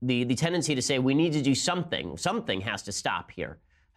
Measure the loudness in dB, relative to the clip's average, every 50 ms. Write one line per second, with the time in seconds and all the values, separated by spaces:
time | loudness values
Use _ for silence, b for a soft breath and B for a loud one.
0 | 0 0 2 2 2 0 0 0 0 0 0 0 0 0 0 0 0 0 2 2
1 | 4 4 4 4 4 4 2 2 2 4 2 2 2 0 0 0 -2 -2 -4 -4
2 | -4 -6 -6 -4 -2 -2 -2 -2 -2 -2 -4 -2 -2 -4 -4 -6 -6 -8 -6 -4
3 | -2 -2 -2 -2 -4 -8 -8 -8 -8 -8 -10 -12 _ _ _ _ _ _ -6